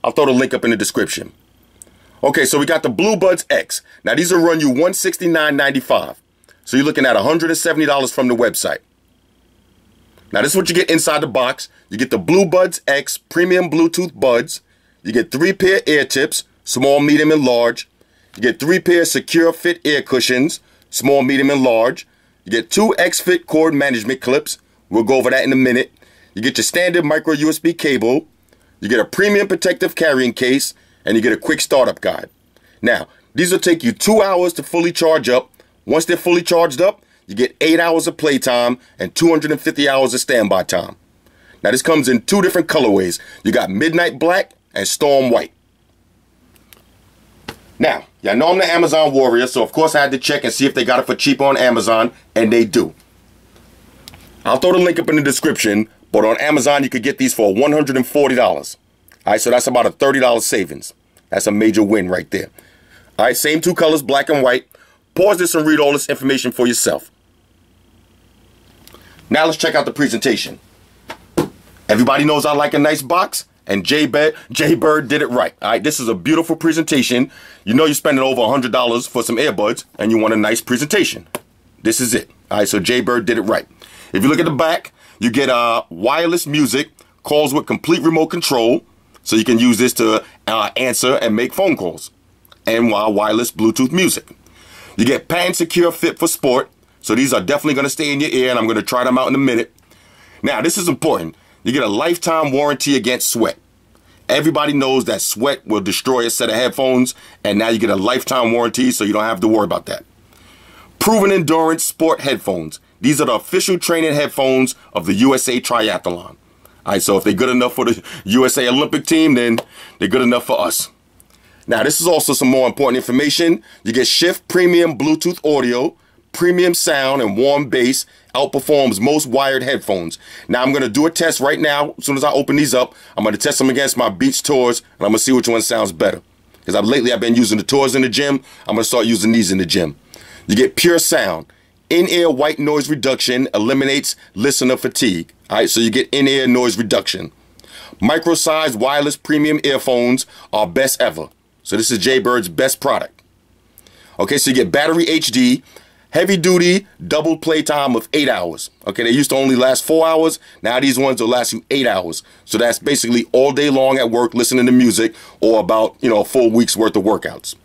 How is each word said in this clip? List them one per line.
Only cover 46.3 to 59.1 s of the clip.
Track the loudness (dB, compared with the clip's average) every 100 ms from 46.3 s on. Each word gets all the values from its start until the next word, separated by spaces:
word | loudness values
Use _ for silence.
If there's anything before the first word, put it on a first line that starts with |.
| _ _ _ _ -20 _ _ _ _ _ _ -20 -20 -20 -2
Now, | -2 -2 -10 _
y'all | -2 0
know | 2
I'm | 2
the | 2
Amazon | 2 2 2 2
warrior, | 4 2 2 0
so | -2
of | -2
course | 0 2
I | 2
had | 0
to | -2
check | -2 -2 -4
and |
see | 0 0
if |
they | 0 0
got | 0
it | 0
for | -2
cheap | 0 2
on | 2 4
Amazon, | 2 2 2 2 0 -4 _
and | -2 2
they | 2
do. | 2 0 -2 -8 _ _ _ _ _ -20 -20 -20 -20 -20 -20 -20 -20 -8 -2
I'll | 2
throw | 4
the | 4
link | 2 0
up | 0
in | 2
the |
description, | 2 0 -2 0 0 0 -2 _ _
but | 2
on | 2 2
Amazon | 2 2 2 2
you | 0
could | -2
get | -4 -2
these | -2
for | 2 0
one | 2 2
hundred | 2 0 0
and | 0
forty | 0 2 2
dollars. | 2 0 -8 -18 _ _ _